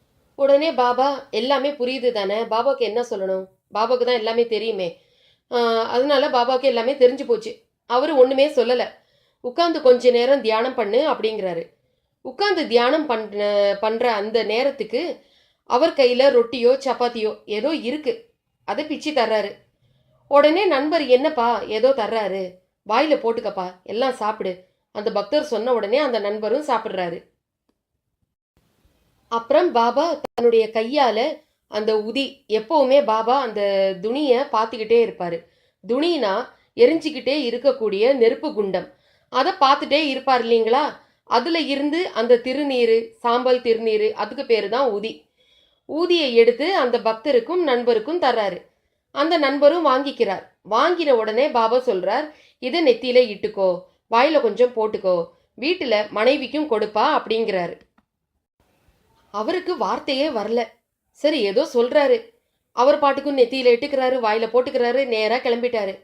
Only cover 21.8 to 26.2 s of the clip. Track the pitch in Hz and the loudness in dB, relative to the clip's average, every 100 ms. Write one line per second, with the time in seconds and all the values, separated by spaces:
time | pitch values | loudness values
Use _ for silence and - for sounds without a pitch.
21.8 | 254 269 208 226 202 190 185 185 _ _ | 0 0 -2 -2 -4 -6 -8 -12 _ _
22.8 | - 226 311 285 226 226 214 190 180 - | -4 0 2 0 0 -4 -6 -8 -10 -12
23.8 | - 214 262 254 214 214 190 180 _ _ | -10 -4 -4 -2 -6 -4 -8 -8 _ _
24.8 | _ - 214 202 202 302 302 220 240 240 | _ -8 -4 -4 -2 -2 -2 -4 0 -2
25.8 | 202 254 285 226 | 0 0 0 -2